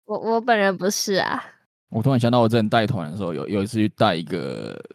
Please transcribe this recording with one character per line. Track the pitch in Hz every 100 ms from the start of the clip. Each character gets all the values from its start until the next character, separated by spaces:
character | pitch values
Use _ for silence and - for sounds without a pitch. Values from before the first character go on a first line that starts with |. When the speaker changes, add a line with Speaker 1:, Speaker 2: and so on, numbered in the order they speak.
Speaker 1:
我， | - 214
我 | 208 226
本 | 247 220
人 | 196 185
不 | 185
是 | - -
啊。 | 185 - - - - _ _ _
Speaker 2:
我 | 113
突 | 135
然 | 127
想 | 117
到 | 123
我 | 117
之 |
前 | 120 107
带 | 117 107
团 | 98 78
的 | 95
时 |
候， | 90
有， | 73 -
有 | 101
一 | 98
次 | 110
去 | 107
带 | - 110
一 | 85
个 | 78 87 67 55 53 - -